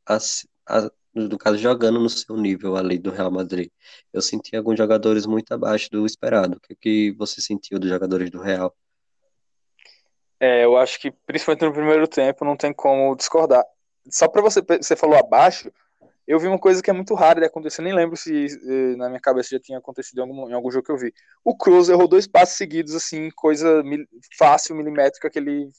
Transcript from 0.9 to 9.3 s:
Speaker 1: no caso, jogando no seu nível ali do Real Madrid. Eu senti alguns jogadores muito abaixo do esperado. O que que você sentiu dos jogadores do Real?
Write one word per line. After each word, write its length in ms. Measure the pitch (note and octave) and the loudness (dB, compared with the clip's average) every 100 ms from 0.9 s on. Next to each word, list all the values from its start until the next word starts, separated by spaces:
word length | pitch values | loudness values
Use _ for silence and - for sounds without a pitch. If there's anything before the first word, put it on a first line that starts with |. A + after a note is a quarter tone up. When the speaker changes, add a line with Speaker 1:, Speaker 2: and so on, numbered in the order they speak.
| _ _ | _ _
Speaker 1:
no 240 | A2+ G#2+ G2+ | -8 -6 -4
caso, 200 | G#2+ G#2 | -2 0
jogando 420 | A#2 B2 A2+ A#2 | 0 2 2 2
no 100 | A#2 | 0
seu 260 | - - A2 | -4 -10 -4
nível 380 | G2+ F#2+ G2 F#2 | -4 -4 -4 -4
ali 220 | F#2 F2+ | -2 -4
do 120 | F#2+ | -6
Real 200 | F#2 F#2 | -4 -4
Madrid. 380 | F#2 F2+ F2+ F2 _ _ - _ | -4 -6 -6 -8 _ _ -20 _
Eu 80 | F#2 | -6
senti 340 | - A2 - A2+ | -6 -6 -8 -8
alguns 220 | A2 A2 | -2 0
jogadores 480 | G#2+ A2 A2 G#2+ G#2 | 2 2 2 0 0
muito 240 | A2 A2 | -4 -4
abaixo 360 | A#2 A#2 G#2+ - | -6 -2 -4 -4
do 140 | G#2+ G#2+ | -4 -4
esperado. 520 | - A#2+ A#2 F#2 F2+ | -4 -2 0 0 -4
O 40 | |
que 140 | - - | -14 -8
que 360 | A2 G#2+ G#2 G#2 | -2 0 0 -2
você 240 | G#2 - | -10 -8
sentiu 380 | - G2+ - G2 | -8 -8 -6 -6
dos 100 | F#2 | -4
jogadores 400 | F2+ F#2 F#2 F2+ | -4 -2 -4 -4
do 80 | F2+ | -8
Real? 340 | G2 F#2 F#2 _ _ _ _ _ _ | -6 -4 -4 _ _ _ _ _ _